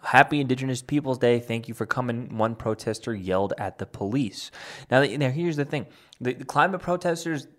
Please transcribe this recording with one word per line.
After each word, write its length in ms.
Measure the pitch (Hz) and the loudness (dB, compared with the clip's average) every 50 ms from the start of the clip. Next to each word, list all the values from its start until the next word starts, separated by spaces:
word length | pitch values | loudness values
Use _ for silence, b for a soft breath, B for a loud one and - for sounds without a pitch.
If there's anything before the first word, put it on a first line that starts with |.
| - | -4
"Happy 360 | - - 127 143 139 151 147 | 8 8 8 8 8 4 0
Indigenous 420 | 139 123 131 127 135 135 127 123 | 2 0 0 0 0 -4 -4 -4
Peoples 360 | - - 147 147 147 131 131 123 | -4 -2 -2 -2 0 0 -2 2
Day. 220 | 127 120 120 120 | 4 4 4 4
Thank 260 | 117 - 117 117 113 | 2 -2 -4 -4 -4
you 80 | - 113 | -8 -6
for 100 | - 113 | -6 -4
coming," 540 | - - 131 123 120 117 117 123 - - 110 | -2 -2 -2 -2 -2 -4 -4 -6 -8 0 0
one 160 | 107 113 117 | 0 0 0
protester 580 | 113 - 113 110 - - 117 110 - - 120 | -2 -2 -2 -2 -2 -2 -4 -4 -4 -4 -6
yelled 420 | 113 101 90 92 92 92 101 95 - - | -6 -4 -2 0 2 2 2 0 -2 -4
at 200 | 101 95 - - | -4 -8 -6 -8
the 80 | 98 | -12
police. 680 | - - - 101 98 110 139 135 98 - - - - B B B B B B B B | -12 -8 -6 -4 -2 0 -2 -2 -2 -6 -10 -14 -14 B B B B B B B B
Now, 140 | 120 131 | 4 4
now 280 | 143 120 104 143 147 127 | 4 4 0 0 -2 0
here's 260 | 127 156 170 175 160 | 0 0 -2 -2 0
the 80 | 147 143 | -2 -2
thing. 220 | 139 - 143 110 B B B B B B B | -2 -4 -6 -6 B B B B B B B
The, 140 | 123 123 127 | -4 -4 -4
the 100 | - - | -4 -8
climate 380 | - - 143 156 180 190 180 | -2 2 2 2 2 2 -4
protesters 680 | - - 151 - - 180 160 165 - 170 160 143 131 - - | -2 -2 -2 0 0 -2 -2 -2 -2 -4 -4 -4 -6 -10 -20